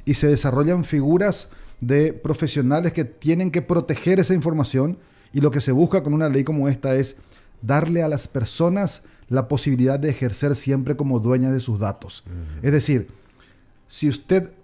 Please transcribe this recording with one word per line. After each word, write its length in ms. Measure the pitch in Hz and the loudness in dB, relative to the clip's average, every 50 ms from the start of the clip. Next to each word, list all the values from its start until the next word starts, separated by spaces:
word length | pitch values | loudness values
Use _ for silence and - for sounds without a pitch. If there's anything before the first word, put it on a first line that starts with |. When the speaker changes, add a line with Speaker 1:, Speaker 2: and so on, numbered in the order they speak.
| - | -2
Speaker 1:
y 80 | 147 131 | -2 0
se 120 | - 151 | 2 4
desarrollan 580 | 147 147 120 - 139 120 139 147 165 180 180 160 | 2 2 2 2 0 0 2 2 2 0 0 0
figuras 680 | - 156 143 135 147 170 180 202 202 - - - - - - - - - - | -2 -2 0 2 2 2 4 2 0 0 -2 -6 -12 -16 -20 -20 -20 -12 -6
de 320 | 123 120 139 143 151 160 | -2 0 2 2 2 2
profesionales 800 | 160 - - 147 147 - 160 - - 147 127 127 143 160 175 165 | 0 -4 -4 -4 -2 -2 -2 -2 0 0 0 2 2 2 0 0
que 120 | - 175 143 | -2 -2 -4
tienen 460 | 117 - - - 156 170 175 185 180 | -6 -8 -4 0 0 2 2 0 0
que 100 | 147 170 | 0 -2
proteger 560 | - - 170 170 135 - 143 - - 175 190 190 | 0 0 0 0 0 -2 -4 -2 0 2 2 2
esa 160 | 170 - 185 | 2 2 2
información, 640 | 175 131 170 156 156 127 - - 131 135 165 180 - - _ _ _ _ _ | 0 0 0 0 0 -2 0 0 0 0 0 -2 -6 -12 _ _ _ _ _
y 80 | - 139 | 0 0
lo 100 | 143 147 | 2 2
que 80 | 123 143 | 2 0
se 100 | - 139 | 0 2
busca 320 | 127 139 175 170 190 185 | 2 2 2 2 2 0
con 100 | 127 147 147 | 0 0 0
una 140 | 156 160 151 | 0 2 2
ley 140 | 135 139 | 2 0
como 260 | 131 156 156 147 135 143 | 0 0 0 0 0 0
esta 280 | 135 117 - 135 131 | 0 -2 -2 0 0
es 220 | 135 131 - - - - - - - - - - - | 0 0 -2 -6 -10 -18 -20 -20 -20 -20 -20 -16 -8
darle 400 | 113 110 139 151 165 165 170 170 | -2 0 0 0 2 0 0 0
a 60 | 160 156 | 0 0
las 180 | 151 127 - | -2 -4 -4
personas 760 | - - 135 110 - - - 165 175 185 202 202 151 - - - - - - - - | -6 -4 -4 -4 -4 -2 0 0 2 2 0 -2 -2 -4 -8 -14 -20 -20 -20 -6 -2
la 180 | 123 135 123 | -2 -2 0
posibilidad 520 | 120 143 - - 143 131 123 123 131 139 143 | 0 -2 -2 0 0 2 2 2 2 2 0
de 80 | 147 151 | -2 -2
ejercer 480 | 123 - 135 117 98 - 143 147 139 | -2 -2 -4 -4 -2 -2 -2 -2 -2
siempre 400 | - - 131 135 135 131 139 143 | -2 -2 -2 -2 0 -2 -2 -2
como 240 | 139 147 139 127 113 | -2 -2 0 0 0
dueñas 320 | 107 120 127 127 127 131 | 2 2 2 2 2 2
de 80 | 131 127 | 0 0
sus 180 | 120 123 107 101 | -2 -2 -2 -2
datos. 460 | 107 101 98 - - 90 - - - | -2 -4 -4 -6 -12 -18 -18 -18 -16
Speaker 2:
Ujú. 400 | - 87 87 82 78 76 - 110 | -14 -14 -12 -12 -12 -10 -4 0
Speaker 1:
Es 60 | 139 | 2
decir, 360 | 147 147 - 151 139 117 98 - - - - _ _ - - _ _ _ _ _ _ _ _ | 2 2 4 2 2 0 0 -4 -10 -20 -20 _ _ -20 -20 _ _ _ _ _ _ _ _
si 220 | - - - 151 147 | -16 -6 -2 -2 -2
usted 440 | 123 - - - 185 190 180 - - - | -2 -2 -2 0 0 0 0 -2 -10 -20